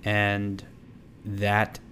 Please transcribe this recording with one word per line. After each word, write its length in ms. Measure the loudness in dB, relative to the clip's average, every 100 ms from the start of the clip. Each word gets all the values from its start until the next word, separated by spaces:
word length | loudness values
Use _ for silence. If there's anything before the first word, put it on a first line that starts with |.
and 580 | 2 2 2 0 -2 -6 -10 -20 -20 -20 -20 -14
that 560 | -8 -2 2 2 2 -4 -18